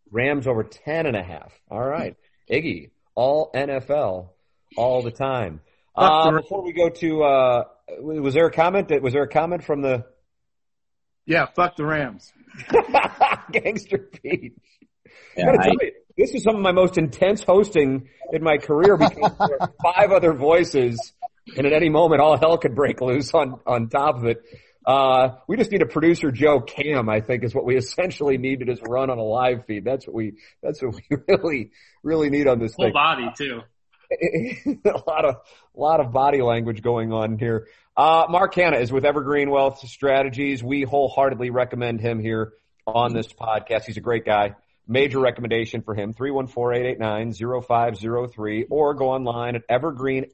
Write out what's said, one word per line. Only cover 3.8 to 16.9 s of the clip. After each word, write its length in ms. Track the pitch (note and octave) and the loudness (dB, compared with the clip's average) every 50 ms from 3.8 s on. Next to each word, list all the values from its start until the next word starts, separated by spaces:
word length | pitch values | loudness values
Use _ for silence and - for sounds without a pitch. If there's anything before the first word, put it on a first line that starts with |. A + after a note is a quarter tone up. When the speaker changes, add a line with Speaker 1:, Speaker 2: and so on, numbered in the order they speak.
| - - | -4 -2
Speaker 1:
L, 440 | C#3+ D3+ B2+ G2 F#2 F#2 F2+ F2+ _ _ _ _ _ _ _ _ - | -2 -2 -2 -2 -4 -6 -10 -14 _ _ _ _ _ _ _ _ -6
all 260 | A2+ A#2+ B2+ B2+ B2+ | -2 -2 0 0 -2
the 100 | A#2 A#2 | -2 -4
time. 500 | - - C3+ C3+ C3 B2 G#2 E2+ D#2 D#2 - _ _ _ _ _ - | -6 -6 -4 -4 -2 -4 -4 -6 -8 -14 -20 _ _ _ _ _ 0
Speaker 2:
Fuck 160 | - F#3 F#3 | 2 4 6
Speaker 1:
Uh, 140 | D#3 D#3 D#3+ | 6 6 4
Speaker 2:
the 60 | D#3+ D#3 | 4 2
Rams. 120 | D#3+ D#3 | 0 -2
Speaker 1:
before 180 | - G3 G3 F3+ | -4 -8 -8 -8
we 100 | F3 D#3 | -4 0
go 160 | E3+ E3+ E3 | 0 0 0
to, 340 | E3+ - E3+ D#3+ D#3 D#3 D3+ | 0 -2 -4 -2 0 2 4
uh, 400 | C#3 C3+ C3 C3 B2+ A#2+ A#2+ - - - _ _ - - - | 4 4 4 4 4 4 2 0 -4 -10 _ _ -16 -14 -12
was 340 | C3+ D#3 D#3 D3+ C#3 C#3 B2+ | -10 -8 -6 -4 -2 0 2
there 140 | D#3+ E3+ | 2 2
a 40 | D#3 | 2
comment 380 | - D#3+ E3 F3+ F#3+ G3+ F#3 - | 2 2 2 2 2 0 0 0
that, 120 | D3+ C3+ | 0 0
was 120 | C3+ B2 B2+ | 0 0 0
there 100 | D3 C#3 | 0 -2
a 60 | C#3 | 0
comment 340 | - D3+ D#3+ E3+ F3 E3 - | 0 0 0 0 -2 -4 -4
from 180 | - D3+ C#3+ | -4 -4 -2
the 240 | C#3 C3 B2+ A#2+ - - _ _ _ _ _ _ _ _ _ _ _ _ _ _ _ _ _ _ _ _ _ _ _ | 0 -2 -2 -2 -4 -10 _ _ _ _ _ _ _ _ _ _ _ _ _ _ _ _ _ _ _ _ _ _ _
Speaker 2:
Yeah, 200 | D#3 E3 E3 C3+ | -2 0 0 0
fuck 300 | - - F3 F3 F3 - | 0 0 0 0 0 -2
the 80 | D#3 D3 | -4 -4
Rams. 460 | D#3 D#3 D3+ C#3 A#2 G2 - - _ _ _ _ _ - | -4 -2 -2 -4 -6 -10 -14 -20 _ _ _ _ _ -20
Speaker 1:
<laughs> 920 | - - - - A4 - - - - - - - - - - - - - - | -18 -2 0 2 2 2 2 0 0 0 0 0 2 2 2 2 -2 -6 -4
Gangster 460 | F#3 A3 - F#3+ A3 - - - G3 - | -4 -2 -2 -2 -4 -4 -4 -6 -6 -6
Pete. 580 | - - - - - C#3 F3 - - B2 - _ _ _ _ _ _ _ _ _ _ _ _ - - - - | -6 -10 -18 -14 -8 -6 -6 -6 -6 -10 -20 _ _ _ _ _ _ _ _ _ _ _ _ -20 -20 -12 -6
Speaker 3:
Yeah, 80 | F2+ - | -2 2
Speaker 1:
Gotta 140 | C4 C4 - | 4 4 4
Speaker 3:
I 40 | F#2 | 4
Speaker 1:
tell 100 | - - - | 4 2 2
you, 100 | G#4 - - - _ _ _ | 0 -4 -6 -12 _ _ _
this 160 | - B3+ C4 - | 0 0 0 -2
is 100 | A#3 E3+ | 0 0
some 120 | A3 A3 | 0 0
of 60 | G3+ | 2
my 100 | G3 F#3 | 2 2
most 260 | F3 F#3 F#3 F3+ | 4 4 4 4